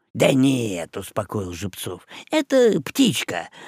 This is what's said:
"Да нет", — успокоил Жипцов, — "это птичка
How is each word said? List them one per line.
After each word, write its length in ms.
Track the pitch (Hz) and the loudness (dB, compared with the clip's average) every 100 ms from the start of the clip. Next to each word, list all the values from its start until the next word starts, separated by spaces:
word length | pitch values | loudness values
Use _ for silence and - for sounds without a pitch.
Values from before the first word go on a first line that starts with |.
| _ 113 | _ 2
"Да 180 | - | 4
нет", — 640 | 135 135 131 113 87 80 104 | 6 4 2 -2 -6 -8 -10
успокоил 560 | 92 - 101 110 90 | -8 -6 -4 -6 -6
Жипцов, — 540 | 85 98 - - 87 - - - | -6 -8 -8 -12 -12 -14 -20 -4
"это 500 | 311 294 269 240 180 | -4 2 4 4 2
птичка 680 | - - 247 120 - 87 - - | -2 2 2 2 -4 -8 -10 -16